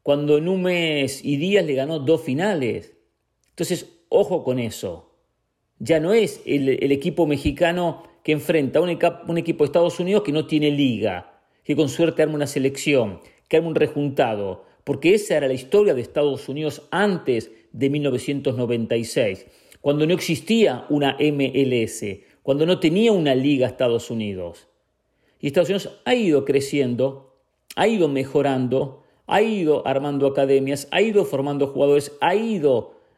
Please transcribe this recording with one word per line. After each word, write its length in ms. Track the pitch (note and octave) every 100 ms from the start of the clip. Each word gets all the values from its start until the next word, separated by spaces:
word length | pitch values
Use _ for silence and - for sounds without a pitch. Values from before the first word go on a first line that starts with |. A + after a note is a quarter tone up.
Cuando 360 | - C#3+ D3 D3
en 100 | E3
un 140 | F#3+
mes 600 | F3+ F3 E3 D3 C3+ -
y 140 | - C#3
días 300 | F3+ G3+ D#3+
le 80 |
ganó 240 | C3 C#3 D#3+
dos 240 | C3+ D#3+
finales. 720 | D#3+ C3 G3+ F3 A#2+ G#2 - _ _ _ _ _ _
Entonces, 540 | - E3 F3 - _ -
ojo 340 | F3 G#3 F3
con 160 | B2 B2+
eso. 520 | A#2 - F#2+ D#2+ _ _ _ _ _ _ _ -
Ya 220 | A2+ D#3+
no 140 | D#3+
es 260 | A3+ G3 - -
el, 220 | C#3 C3+
el 240 | C3 C#3
equipo 340 | C#3 E3+ D#3+ D#3
mexicano 800 | C#3+ D3+ B2+ E3+ F3+ F3 - - _
que 100 | -
enfrenta 460 | D3+ - E3 C3 D3
a 40 |
un 80 | F3
eca-, 320 | E3 E3+ - -
un 80 | E3
equipo 280 | D#3+ -
de 20 | C#3+
Estados 340 | F3 E3+ E3+
Unidos 220 | F3 G#3
que 100 | G#3
no 140 | D3+ -
tiene 240 | D#3 D3
liga, 720 | C#3+ C3+ G#2+ G#2 F2 - _ _ _
que 120 | - C#3+
con 120 | C#3+
suerte 340 | C3 E3 D#3+
arma 120 | D3+
una 120 | D3+ C#3
selección, 760 | C#3 C3+ C#3 D#3 C#3 G#2+ F2+ - _ -
que 100 | D#3+
arma 100 | E3
un 60 |
rejuntado, 880 | D#3 D3+ C#3+ C#3+ C3 B2 G#2 G2+ F#2 - _
porque 300 | - C#3 D#3
esa 220 | G#3 G#3 D#3
era 100 | C#3
la 80 |
historia 380 | C3 - G3+ G#3
de 80 | C3
Estados 480 | A2+ D#3 D3 C3 -
Unidos 400 | C#3 D#3 - -
antes 600 | E3+ G#3 F3 - A#2 - - _
de 180 | A2+ C#3
mil 120 | D3
novecientos 540 | C#3+ B2 - C#3+ C#3 A#2+
noventa 400 | A#2+ A#2+ A2+ A#2
y 80 |
seis, 420 | A2+ D3+ A2 F#2 - _ _ -
cuando 260 | C#3+ D3 D#3
no 80 |
existía 720 | F3 - C#3+ - A3+ F#3+ A#2+ -
una 280 | D3 C#3 -
M 320 | D3+ C#3+ C3
L 280 | C3+ C3 A#2+
S, 420 | A2 - G#2+ F#2 _ _
cuando 240 | - C#3+ D#3+
no 140 | F#3
tenía 320 | D#3+ F3+ A3+
una 220 | G3 D3
liga 320 | C3 C#3 C#3 B2
Estados 440 | - B2 A#2 -
Unidos. 560 | A2+ G#2+ F#2+ F2 E2+ _ _ _ _ _ _ _ -
Y 80 | C#3+
Estados 220 | F3+ E3+
Unidos 320 | G3 - -
ha 100 | -
ido 300 | B3 G3+ C#3+
creciendo, 920 | C#3 C#3 C3+ D3 B2 A#2+ - - - _ _ _ _ -
ha 100 | G3+
ido 220 | A3 D#3
mejorando, 920 | C3+ C3 D3+ C#3 C3 B2+ C3 C#3+ - _ _ -
ha 160 | F#3+
ido 440 | A3 G#3 D#3 D3 -
armando 400 | C3+ D3 C#3+ C#3
academias, 600 | C#3+ C#3 C3+ C3+ C#3 -
ha 100 | F3+
ido 240 | A3 G3+
formando 440 | - C#3 C#3 C#3+ C#3
jugadores, 480 | C#3 C#3+ C#3+ C#3+ -
ha 140 | D#3+
ido 600 | G3+ A#3 G3+ C#3+ A#2+ - - _